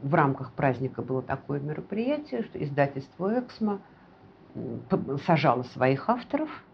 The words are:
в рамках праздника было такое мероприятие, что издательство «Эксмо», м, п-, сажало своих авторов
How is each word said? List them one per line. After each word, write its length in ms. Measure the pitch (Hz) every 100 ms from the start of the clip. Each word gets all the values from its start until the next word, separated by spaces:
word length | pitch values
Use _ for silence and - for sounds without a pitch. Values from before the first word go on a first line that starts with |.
| 139
в 80 |
рамках 380 | 165 143 135 135
праздника 500 | - 143 120 127 -
было 220 | 123 131
такое 360 | 127 139 - 143
мероприятие, 840 | 143 151 - 202 233 294 294 247
что 200 | 226 -
издательство 760 | 147 139 139 139 135 - 185 233
«Эксмо», 400 | 247 - 214 202 - - - - - - -
м, 280 | - 120 117 -
п-, 300 | - - 139 -
сажало 380 | 165 139 123
своих 460 | 123 - 127 135 -
авторов 540 | 240 - 285 311 - -